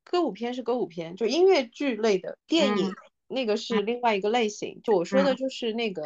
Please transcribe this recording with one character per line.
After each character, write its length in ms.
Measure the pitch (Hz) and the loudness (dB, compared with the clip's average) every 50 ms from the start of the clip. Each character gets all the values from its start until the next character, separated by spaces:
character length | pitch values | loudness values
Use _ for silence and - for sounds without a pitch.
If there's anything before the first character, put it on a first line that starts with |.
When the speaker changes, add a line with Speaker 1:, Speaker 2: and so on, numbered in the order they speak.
Speaker 1:
歌 180 | _ - - 359 | _ -2 0 0
舞 120 | 330 247 | 0 0
片 200 | 185 208 233 240 | -4 -6 -6 -6
是 120 | 247 262 233 | -6 -6 -4
歌 120 | 233 247 | -2 -2
舞 80 | 247 190 | -2 -2
片， 300 | 170 160 175 160 165 185 | -4 -6 -10 -10 -10 -6
就 120 | - 233 | -4 -2
音 200 | 220 262 330 370 | 0 4 4 6
乐 180 | 392 370 294 240 | 6 6 4 2
剧 300 | 233 - - 285 277 226 | -2 -6 -4 -4 -2 -2
类 240 | 202 226 220 196 180 | 0 2 2 2 2
的， 180 | - - - _ _ - | -2 -6 -14 _ _ 0
电 280 | 311 330 302 202 208 | 2 2 4 4 2
影， 140 | 190 190 190 | 2 0 -2
Speaker 2:
嗯。 40 | 196 - - - _ _ _ - | -4 -8 -16 -20 _ _ _ -8
Speaker 1:
那 180 | 220 262 254 | -6 -4 -2
个 100 | 208 208 | 0 -2
是 240 | 220 - - 233 208 | -2 -2 -2 -2 -2
另 180 | 202 220 240 240 | 0 -2 -4 0
外 160 | 240 233 214 | 0 0 0
一 40 | 190 | 2
个 100 | 196 214 | 0 0
类 180 | 233 247 220 208 | 0 2 0 0
型。 300 | 208 - - - - - | -4 -6 -10 -12 -12 -8
Speaker 2:
嗯。 20 | |
Speaker 1:
就 140 | - 233 208 | 0 2 2
我 80 | 180 170 | 2 2
说 180 | - 196 269 | 2 2 4
的 100 | 285 277 262 | 4 4 2
就 120 | 254 262 262 | 0 -4 -6
是 240 | - - 247 226 214 | -6 -6 -6 -4 -4
那 180 | 233 233 214 | -2 -4 -4
个， 100 | 185 160 151 | -4 -6 -8